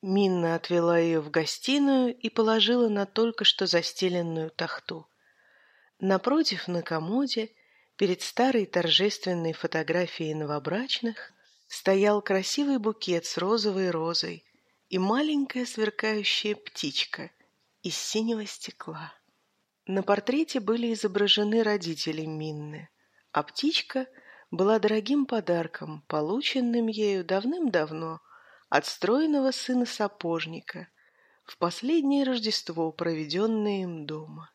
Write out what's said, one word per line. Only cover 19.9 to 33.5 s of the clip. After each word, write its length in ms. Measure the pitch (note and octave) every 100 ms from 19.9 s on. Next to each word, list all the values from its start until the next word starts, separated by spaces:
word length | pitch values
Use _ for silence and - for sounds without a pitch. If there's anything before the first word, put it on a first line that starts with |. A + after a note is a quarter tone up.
| G3
портрете 600 | F#3+ G3+ G3+ C4+ D#4+ C4
были 320 | G3+ A#3 A#3
изображены 680 | A3 G#3+ F#3+ G3+ G#3 G#3 A3+
родители 640 | A3 G#3 E3+ D#3 - D#3 D#3
Минны, 640 | D#3 D#3 D3+ D3+ D3+ D#3 _ _ _ _
а 120 | -
птичка 640 | D3+ - C#4+ E4 - C4 C4 - - - _
была 280 | E3+ G3 A3
дорогим 460 | G#3+ G#3+ G#3 D4 C4
подарком, 800 | A#3 F3+ E3+ D#3+ - D#3+ D3+ _
полученным 800 | D#3 D3+ A3+ D4 C4 A#3+ A#3 A3+
ею 380 | G#3+ G#3 G3 F3
давным-давно 960 | F#3+ A3+ F4 D4+ F3+ D3+ D#3 D#3+ D#3+ _ - - - _
от 160 | C#3+ -
стройного 640 | - F3+ B3+ D#4 D4 C4+
сына 340 | C4 - B3 A#3+
сапожника 1000 | - G#3 - E3+ E3 D#3+ E3 - F3 E3+ _ _ _ _ _
в 140 | - -
последнее 640 | E3+ E3+ A#3+ E4 C#4 C#4
Рождество, 680 | C4 B3 G#3+ G#3 - E3 D#3+
проведенное 920 | D#3 E3+ D#3 D3+ E3+ A3